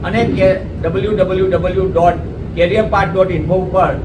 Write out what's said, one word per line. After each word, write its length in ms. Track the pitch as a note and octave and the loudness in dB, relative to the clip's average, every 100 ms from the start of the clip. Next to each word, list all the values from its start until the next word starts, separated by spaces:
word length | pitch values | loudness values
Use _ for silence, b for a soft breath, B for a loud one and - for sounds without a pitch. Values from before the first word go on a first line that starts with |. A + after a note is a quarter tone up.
| F3+ | -2
અને 160 | A3 A#3 F3+ | 0 0 2
કે 160 | F#3+ F#3+ - - | 2 2 -4 -6
ડબલ્યુ 340 | E3 F#3 G3+ G3+ | -4 -2 -2 0
ડબલ્યુ 340 | F3+ F#3 F#3 | 0 2 0
ડબલ્યુ 380 | F3 F3 F#3+ F#3 | 0 0 0 0
ડોટ 340 | E3 F3 F3 - - - - | 2 2 2 -6 -10 -10 -2
કેરિયર 320 | F3 G#3+ G#3+ G3+ | 0 2 0 0
પાથ 160 | G3 | 0
ડોટ 240 | F#3 F#3 E3+ | 0 0 0
ઇન્ફો 200 | D3+ F#3 F#3 | 0 0 0
ઉપર 260 | F#3 D#3+ B2+ | 0 0 0